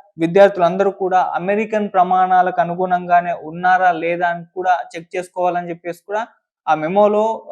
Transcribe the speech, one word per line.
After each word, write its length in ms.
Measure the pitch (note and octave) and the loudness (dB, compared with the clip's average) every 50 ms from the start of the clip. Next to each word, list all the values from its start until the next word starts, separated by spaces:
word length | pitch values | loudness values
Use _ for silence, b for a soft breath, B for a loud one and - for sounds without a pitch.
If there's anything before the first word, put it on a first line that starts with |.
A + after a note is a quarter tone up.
| - _ _ D#3+ | -18 _ _ -4
విద్యార్థులందరూ 720 | E3 E3+ E3+ G3 G3+ G3 G3 F3+ F3 E3 F3+ F#3+ G3 G3 | -2 2 6 6 6 6 6 4 0 0 2 2 0 0
కూడా 400 | F#3+ - G3 F3+ F#3 F#3 E3 - - | -2 -2 -4 0 0 0 0 0 -2
అమెరికన్ 560 | D#3+ E3+ F#3+ G3+ G#3 A3 G#3+ A3 G#3+ G#3 G3+ | -4 -4 -2 -2 -2 -2 -2 -4 -4 -4 0
ప్రమాణాలకు 720 | - F#3+ F3 F3+ F#3 F#3 F#3 F#3 F#3 F#3 F3+ F3+ F3+ F3 | 2 2 2 2 2 2 2 4 4 2 2 2 0 -2
అనుగుణంగానే 720 | E3+ E3+ E3+ F3 F#3 F3+ F3+ F3+ F3+ F3 F3 F3 F3 F3 E3 | -2 -2 -2 -4 -4 -2 -2 -2 0 2 2 2 2 0 -6
ఉన్నారా 580 | - C#3+ D#3 D#3+ F3 F3+ F3+ F#3 F3+ F#3 F3+ | -8 -10 -12 -10 -4 0 0 2 2 2 2
లేదా 360 | E3+ D#3+ E3 E3+ F3 E3+ F3+ F3 | 0 0 -2 -4 -4 -2 -2 -4
అని 180 | E3+ F3 E3+ - - | -4 -6 -10 -12 -10
కూడా 220 | F#3+ F3+ F#3 F3+ E3 - - - | -6 -2 -2 -2 -2 -4 -8 -14
చెక్ 200 | E3+ E3 _ - | -16 -14 _ -10
చేసుకోవాలని 540 | F3+ F3+ F3+ - F#3 F3+ F3+ E3+ F3 F3 E3+ | -10 -10 -8 -6 -4 -2 -2 -2 -4 -6 -8
చెప్పేసి 300 | E3 E3+ - F3 E3+ - _ - | -10 -12 -10 -12 -12 -12 _ -8
కూడా 200 | G3+ G#3+ A#3+ B3 _ _ _ _ _ _ - - | -6 -6 -6 -8 _ _ _ _ _ _ -2 -2
ఆ 80 | D#3 | -2
మెమోలో, 720 | D#3 D#3 D#3+ F#3+ G3+ G#3 G#3 G#3 G#3 G#3+ A3+ A3 - - - | 0 0 0 2 4 4 4 4 2 0 0 -2 -6 -6 -4